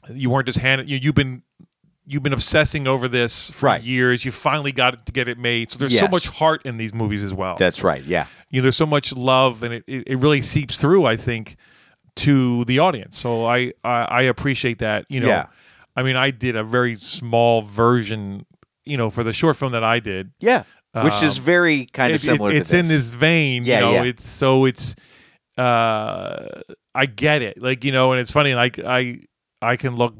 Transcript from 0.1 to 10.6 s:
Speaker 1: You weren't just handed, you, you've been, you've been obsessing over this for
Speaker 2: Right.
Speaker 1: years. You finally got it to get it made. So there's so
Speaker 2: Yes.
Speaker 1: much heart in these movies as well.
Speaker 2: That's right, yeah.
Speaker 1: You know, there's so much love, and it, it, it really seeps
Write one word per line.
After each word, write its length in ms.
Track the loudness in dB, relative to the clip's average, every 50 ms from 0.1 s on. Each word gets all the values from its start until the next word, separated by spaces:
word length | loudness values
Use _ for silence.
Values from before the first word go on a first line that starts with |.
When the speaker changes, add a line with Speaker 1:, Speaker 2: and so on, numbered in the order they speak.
| -10
Speaker 1:
You 160 | -4 -2 0
weren't 160 | 0 0 0
just 140 | -2 -4 -2
handed, 280 | 0 0 0 0 -2 -6
you, 80 | -6 -2
you've 140 | -2 0 0
been, 260 | 0 -4 -6 -8 -14 _ _ _ _ -20 _ _ _ _ _ _ _ _
you've 180 | -10 -8 -6 -4
been 100 | -4 -4
obsessing 540 | -2 -2 0 2 2 2 2 -2 -2 0 0
over 200 | 0 0 0 -2
this 420 | 0 0 0 0 -2 -6 -8 -10
for 140 | -6 0 2 2
Speaker 2:
Right. 160 | 2 2 -2
Speaker 1:
years. 400 | -4 0 2 2 2 2 0 -2
You 80 | -8
finally 400 | -10 -4 -2 -2 -2 0 -2 -4
got 220 | -2 2 0 0 0
it 120 | -2 _ -8
to 40 |
get 160 | -4 -4 -4 -4
it 100 | -6 -4
made. 320 | -2 -2 -2 -2 -4 -6
So 60 | -6 -4
there's 140 | -2 2 2
so 100 | 2 4
Speaker 2:
Yes. 60 | 4
Speaker 1:
much 160 | 2 0 -2 -4
heart 340 | -6 0 2 2 2 0 _
in 120 | -10 -8 -6
these 160 | -8 -6 -4
movies 300 | -2 -2 -2 -2 -2 -4
as 100 | -4 -4
well. 240 | -4 -4 -6 0 2
Speaker 2:
That's 260 | 2 2 2 2 0
right, 200 | 0 0 0 -4
yeah. 240 | -4 -2 -2 -2 -4 -10 -20 -18 _
Speaker 1:
You 120 | -4 0
know, 20 | 2
there's 140 | 2 2 2
so 80 | 0
much 260 | 0 0 -2 -2 -4 -8
love, 480 | -4 0 2 4 4 4 2 0 -2 -8
and 100 | -8 -8
it, 100 | -10 -10 -10
it, 160 | -10 -10 -6 -4
it 80 | -2 2
really 240 | 4 4 4 2
seeps 360 | 0 -2 -2 -2